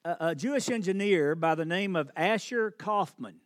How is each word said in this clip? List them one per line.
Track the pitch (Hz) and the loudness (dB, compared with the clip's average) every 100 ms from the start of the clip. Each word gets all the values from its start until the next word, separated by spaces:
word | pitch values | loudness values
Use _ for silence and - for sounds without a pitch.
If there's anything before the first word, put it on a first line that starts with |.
a, | 170 165 | -6 -2
a | 165 | -2
Jewish | 147 233 285 - | -2 0 0 0
engineer | 233 185 196 202 180 147 160 | -2 -2 0 4 4 4 2
by | 165 | 2
the | 160 | 2
name | 160 180 202 | 0 -2 0
of | 170 143 160 | 0 -2 0
Asher | 180 220 - 240 220 | 2 2 -2 -4 -4
Kaufman, | - 208 208 175 - 107 82 | -4 -2 0 -2 -6 -14 -16